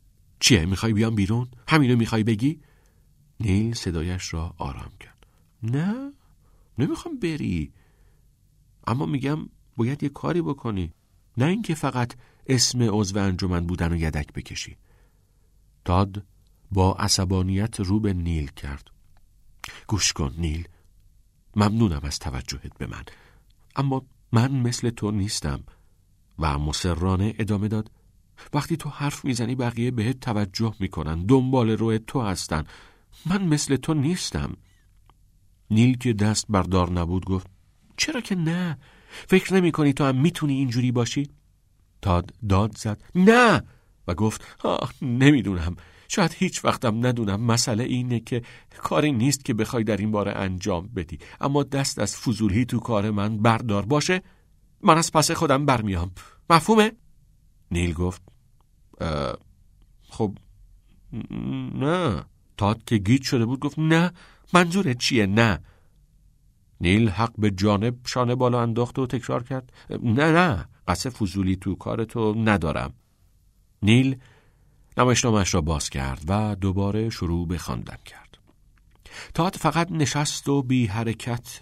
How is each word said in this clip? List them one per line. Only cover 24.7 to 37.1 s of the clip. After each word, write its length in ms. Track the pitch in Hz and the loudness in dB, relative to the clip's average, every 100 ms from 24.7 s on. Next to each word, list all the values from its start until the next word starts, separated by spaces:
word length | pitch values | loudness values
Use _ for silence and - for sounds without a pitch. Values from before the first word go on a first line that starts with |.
| 120 120 | -2 -4
تو 220 | 117 104 | -4 -2
نیستم.» 520 | 104 98 - 76 69 - - _ _ _ _ _ - | -2 -4 -4 -6 -6 -10 -20 _ _ _ _ _ -4
و 180 | 78 71 | -2 -2
مصرانه 760 | 76 73 92 80 92 92 104 - | -2 -2 -2 0 0 0 0 -2
ادامه 300 | 104 104 104 | -2 -2 -2
داد: 240 | 107 110 _ _ _ _ - - | -4 -6 _ _ _ _ -20 -6
«وقتی 240 | 143 143 165 | -4 -2 -4
تو 120 | 147 | -6
حرف 360 | - 143 143 143 | -6 -6 -4 -4
می‌زنی 300 | 120 117 127 | -2 -2 -2
بقیه 360 | 120 117 120 | -2 -2 -2
بهت 280 | 123 107 127 | -2 -2 -2
توجه 560 | - 104 101 - 113 107 | -2 -2 -2 -2 -4 -2
می‌کنن، 460 | 95 - 76 82 92 | -6 -4 -6 -2 4
دنبال 440 | 135 127 135 110 | 4 4 2 2
رو 280 | 110 113 110 | 0 0 -2
تو 240 | 110 143 | -4 -4
هستن. 420 | 110 90 - 78 - - - _ _ - 160 | -2 -4 -4 -4 -6 -12 -20 _ _ -10 -4
من 180 | 202 | 0
مثل 320 | 185 151 - 131 | 2 0 2 0
تو 180 | - | 0
نیستم.» 640 | 156 139 180 - - 69 - _ _ _ _ _ _ _ _ _ _ - | 0 0 -2 -4 -4 -6 -8 _ _ _ _ _ _ _ _ _ _ 0
نیل 260 | 110 123 123 | 4 6 4
که 160 | 123 | 0
دست 320 | 107 104 107 - | 2 2 0 0
بردار 420 | 101 87 92 87 | 0 2 2 2
نبود 340 | 90 85 | 0 0